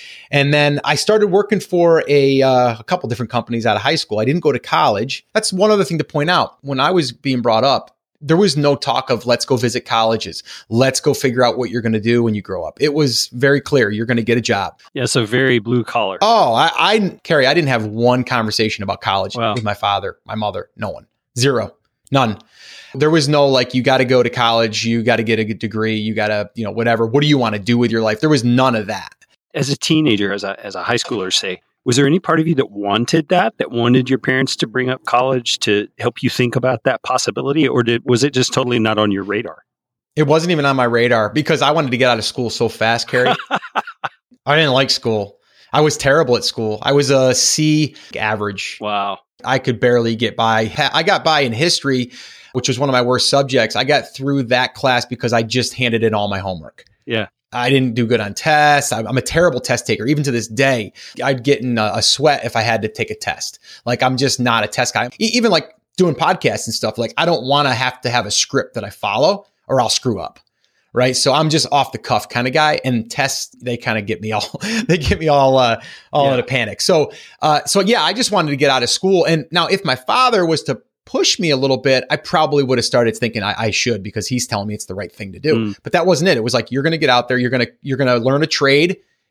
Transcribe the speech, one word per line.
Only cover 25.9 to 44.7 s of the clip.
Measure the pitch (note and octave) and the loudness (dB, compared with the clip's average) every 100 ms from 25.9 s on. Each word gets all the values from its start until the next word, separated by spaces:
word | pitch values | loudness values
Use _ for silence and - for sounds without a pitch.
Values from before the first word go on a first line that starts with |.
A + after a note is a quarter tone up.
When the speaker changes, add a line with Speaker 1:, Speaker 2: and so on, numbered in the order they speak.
| A2 | -2
Speaker 1:
you | G#2+ | -2
gotta, | G#2+ G#2+ G#2 G2+ | -2 -2 -2 -4
you | - | -6
know, | G#2+ | -6
whatever. | G2+ A#2 A2+ | -2 0 2
What | A2+ C3+ | 2 2
do | D3 | 2
you | C#3+ | 2
wanna | A2+ G#2 | 0 -2
do | F#2+ A#2+ | 0 2
with | A#2+ | 2
your | A2+ | 0
life?" | A2 G#2+ | 0 0
There | D#3 | 2
was | D3 | 2
none | A#2+ B2 C3 A2+ | 2 2 2 0
of | G2 | -4
that. | G2+ - - _ _ _ | -8 -10 -16 _ _ _
Speaker 2:
As | - C3+ | -6 -4
a | C#3 | -4
teenager, | - D#3+ D3+ G2+ G2+ | 0 2 2 0 0
as | G2 | -4
a, | G2 - | -6 -8
as | G#2 - | -10 -8
a | |
high | - | -2
schooler, | A#2+ - A2+ F#2 | -2 -2 -4 -2
say, | - G2 F2+ _ _ | -4 -4 -8 _ _
was | B2 B2 | -2 2
there | C#3 | 2
any | F3 | 2
part | - E3 | 0 0
of | E3 | 0
you | |
that | C#3 - | 0 -2
wanted | G2+ G2+ G#2+ A#2+ D#3+ D3 | -4 -2 -2 0 0 0
that, | F2 C3+ - | 0 0 -4
that | F2 | -6
wanted | A#2 A#2+ C3 B2+ | -2 2 2 2
your | C3 | -2
parents | - C3 C3+ | -2 -2 -2
to | - A#2+ | -4 -6
bring | B2 B2+ | -4 -4
up | B2+ | -6
college | - B2 C3 C3 A#2+ - | -2 0 0 -2 -4 -4
to | - G#2 G#2 - | 0 0 -2 -6
help | A#2 - | -6 -4
you | B2+ | -4
think | - B2 | 0 0
about | B2 B2+ A#2+ | 0 -2 -2
that | C3+ A#2+ | -2 -4
possibility? | - B2+ - - C3 D3+ D3 | -2 -2 -2 -4 -2 0 0
Or | B2+ | 0
did, | A#2 A#2 | 0 0
was | - A#2+ | 0 0
it | C#3+ | 2
just | C3 A#2+ | 0 -2
totally | - B2 A#2+ | 0 0 0
not | A2 G#2+ | 0 2
on | G#2+ | 0
your | G2 | 0
radar? | G2 G#2 A2+ - _ _ _ _ _ | -2 -4 -6 -12 _ _ _ _ _
Speaker 1:
It | D3+ D3 | -2 2
wasn't | D#3+ E3+ | 2 2
even | D#3+ | 0
on | C#3+ C3+ | 2 2
my | |
radar | A#2+ A#2 A#2+ A#2 G#2 | 2 2 2 2 0
because | D3 D3 D3+ | -2 0 0
I | C#3 | 2
wanted | D#3+ C#3 | 0 0
to | A#2+ | 2
get | B2+ | 2
out | A2+ | 2
of | |
school | - - A#2 | -2 -4 -6
so | - A2+ | -2 -4
fast, | - A2 A#2 - | 0 0 0 0
Carrie. | B2+ B2+ - - | 0 2 0 -4
Speaker 2:
<laughs> | C#4 - - - - - - _ _ D3+ | -8 -6 -8 -8 -8 -12 -12 _ _ -2
Speaker 1:
I | D3+ | 2
didn't | D3+ | 4